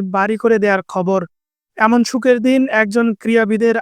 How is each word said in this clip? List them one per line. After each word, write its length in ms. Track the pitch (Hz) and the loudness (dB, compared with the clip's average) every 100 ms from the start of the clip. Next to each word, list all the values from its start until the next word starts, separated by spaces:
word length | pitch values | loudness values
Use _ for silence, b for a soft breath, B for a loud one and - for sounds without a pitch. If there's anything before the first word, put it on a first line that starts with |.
বাড়ি 340 | 190 190 202 220 | 0 -2 -2 0
করে 200 | 233 220 | 0 2
দেয়ার 240 | 202 190 | 2 -2
খবর। 380 | - 190 180 190 170 _ _ _ _ - | -2 -6 -2 -2 -4 _ _ _ _ -2
এমন 220 | 220 240 | 2 2
সুখের 340 | 226 262 262 247 | 0 -2 0 2
দিন 200 | 254 262 262 | 2 2 0
একজন 360 | 220 214 233 233 | 0 0 0 0
ক্রীড়াবিদের 640 | 202 220 226 208 214 233 226 | -2 -2 0 0 0 0 -2